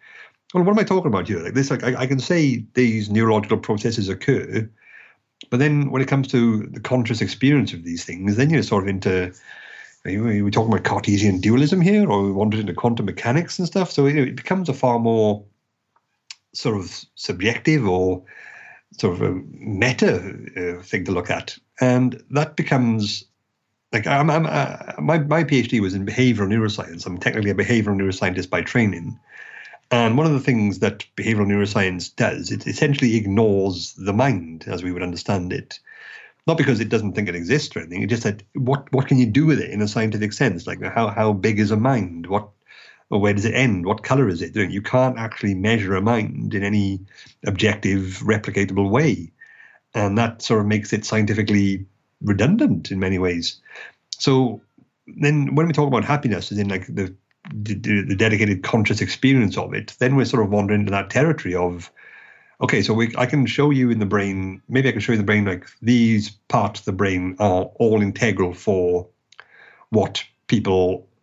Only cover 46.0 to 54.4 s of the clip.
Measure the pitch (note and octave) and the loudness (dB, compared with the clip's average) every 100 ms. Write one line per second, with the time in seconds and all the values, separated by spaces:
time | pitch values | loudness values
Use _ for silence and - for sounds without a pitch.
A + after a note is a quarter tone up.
46 | G#2+ A#2 G#2+ - G#2+ G2+ G2+ G#2+ G2 F#2+ | 0 0 -2 -6 -4 -2 0 0 0 -4
47 | G2 - - _ - F#2+ A2 G2 F#2+ G2 | -10 -20 -20 _ -6 0 0 0 0 0
48 | F#2+ F#2 G2+ G#2+ - G#2 G2 G2 G2 A2+ | -2 -4 0 0 0 -2 -2 0 2 2
49 | D#3 F2 E2 _ - - - _ _ A2 | 2 0 -6 _ -20 -20 -20 _ _ -2
50 | G#2 G#2 A#2 A#2 - A2 G#2 G#2+ G#2 G#2+ | 0 2 0 -4 0 0 2 0 0 -4
51 | - A2 G#2 G#2+ G#2 G#2 G2 G2 G2 _ | -2 0 0 0 2 2 2 0 -8 _
52 | _ _ G#2 G2 A#2+ A3 C#4 F2+ - F#2+ | _ _ -2 2 2 4 2 0 -2 -4
53 | F#2+ F#2 F#2 F2 E2+ - _ - - _ | 0 0 0 -2 -6 -10 _ -20 -20 _
54 | _ - - C3 | _ -2 2 4